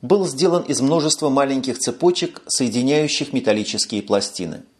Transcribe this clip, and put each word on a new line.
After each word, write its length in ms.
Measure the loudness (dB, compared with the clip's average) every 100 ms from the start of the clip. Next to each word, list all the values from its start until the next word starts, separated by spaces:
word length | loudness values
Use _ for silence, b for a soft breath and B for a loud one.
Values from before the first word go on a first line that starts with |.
был 240 | 2 2 2
сделан 360 | 0 2 2
из 180 | 0 0
множества 480 | 2 2 2 0 2
маленьких 500 | 2 2 0 -2 -4
цепочек, 640 | -4 2 2 2 -4 -8 -6
соединяющих 840 | -2 0 0 2 2 0 -2 -2
металлические 680 | -2 0 0 0 -4 -4 -4
пластины. 600 | 0 0 0 -8 -10 -10 -16